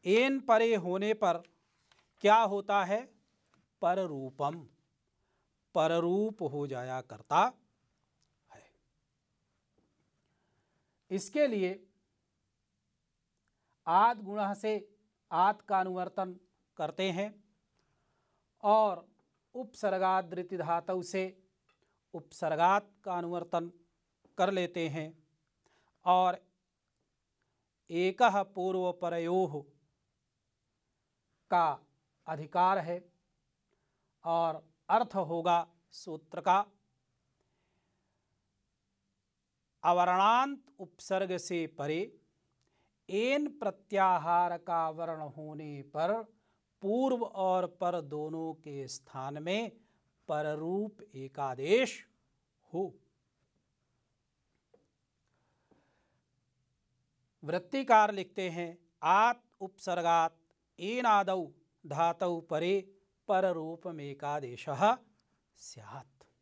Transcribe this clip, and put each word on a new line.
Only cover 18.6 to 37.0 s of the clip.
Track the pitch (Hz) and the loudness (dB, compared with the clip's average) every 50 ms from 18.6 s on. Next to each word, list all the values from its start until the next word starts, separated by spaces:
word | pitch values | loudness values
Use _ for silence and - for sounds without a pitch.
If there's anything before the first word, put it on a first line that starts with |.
| - | 2
और | 202 214 220 220 208 185 170 165 _ _ _ _ _ _ _ _ _ _ | 4 4 4 4 2 0 -4 -12 _ _ _ _ _ _ _ _ _ _
उपसर्गादृति | 247 254 208 - - - 202 190 185 190 185 190 190 180 165 180 180 180 180 196 | -14 -14 -14 -12 -4 -4 -2 0 0 2 2 2 0 -2 -4 -8 -10 -8 -8 -8
धातु | 175 156 160 170 170 165 185 185 185 175 | -8 -4 -2 -4 -4 -2 -4 -6 -4 -4
से | - - 190 185 185 185 _ _ _ _ _ _ _ _ _ _ _ _ _ _ _ - | -4 -4 -4 -4 -6 -10 _ _ _ _ _ _ _ _ _ _ _ _ _ _ _ -16
उपसर्गात | 165 - _ - - 180 156 156 151 170 180 196 208 208 - _ _ _ | -16 -16 _ -10 -6 -4 -2 2 4 4 6 6 4 2 -4 _ _ _
का | 202 180 | -6 -6
अनुवर्तन | 175 170 170 175 175 170 170 - 170 170 170 - - _ _ _ _ _ _ _ _ _ _ _ | -4 -4 -4 -6 -6 -6 -2 -2 -2 -2 -4 -14 -20 _ _ _ _ _ _ _ _ _ _ _
कर | - 180 190 | 2 2 2
लेते | 196 185 180 170 175 180 165 156 | 2 0 -2 -2 -2 -4 -4 -4
हैं | 139 165 156 156 160 _ _ _ _ _ _ _ _ _ _ _ _ _ _ _ _ _ _ | -4 -6 -8 -10 -12 _ _ _ _ _ _ _ _ _ _ _ _ _ _ _ _ _ _
और | 180 185 180 185 180 175 - _ _ _ _ _ _ _ _ _ _ _ _ _ _ _ _ _ _ _ _ _ _ _ _ _ _ _ _ _ _ | 4 4 6 4 2 0 -2 _ _ _ _ _ _ _ _ _ _ _ _ _ _ _ _ _ _ _ _ _ _ _ _ _ _ _ _ _ _
एकः | 165 170 180 185 190 - 247 226 190 202 190 196 | -4 -2 -2 -2 2 4 4 4 6 2 -2 -2
पूर्वपरयोः | 196 190 180 190 185 185 180 180 175 175 180 170 170 170 165 170 180 185 185 156 147 147 139 - _ _ _ _ _ _ _ _ _ _ _ _ _ _ _ _ _ _ _ _ _ _ _ _ _ _ _ _ _ _ _ _ _ _ _ _ | -4 -4 -2 -2 0 0 -2 -2 -2 -2 -4 -4 -4 -2 -2 0 2 2 0 0 -2 -10 -12 -12 _ _ _ _ _ _ _ _ _ _ _ _ _ _ _ _ _ _ _ _ _ _ _ _ _ _ _ _ _ _ _ _ _ _ _ _
का | 190 175 170 156 139 - _ _ _ _ _ _ _ _ _ | 2 2 2 2 0 -4 _ _ _ _ _ _ _ _ _
अधिकार | - 160 147 160 151 - 175 180 185 196 196 | -10 -10 -10 -10 -4 0 2 4 4 2 2
है | 160 170 175 180 175 _ _ _ _ _ _ _ _ _ _ _ _ _ _ _ _ _ _ _ _ _ _ _ - | -2 -4 -8 -8 -10 _ _ _ _ _ _ _ _ _ _ _ _ _ _ _ _ _ _ _ _ _ _ _ -4
और | 165 165 170 170 165 156 156 - _ _ _ _ - | -2 0 0 0 0 -2 -6 -12 _ _ _ _ 2
अर्थ | 185 226 247 240 - | 2 2 2 0 -2
होगा | 196 175 151 170 170 165 180 170 170 165 _ _ _ _ _ - | -4 -2 -2 -4 -2 2 2 2 2 2 _ _ _ _ _ -20
सूत्र | - - 180 160 156 _ _ - 175 | -18 -12 -12 -12 -12 _ _ -12 -4
का | 165 196 196 196 208 - _ _ _ _ _ _ | 2 4 4 4 2 -2 _ _ _ _ _ _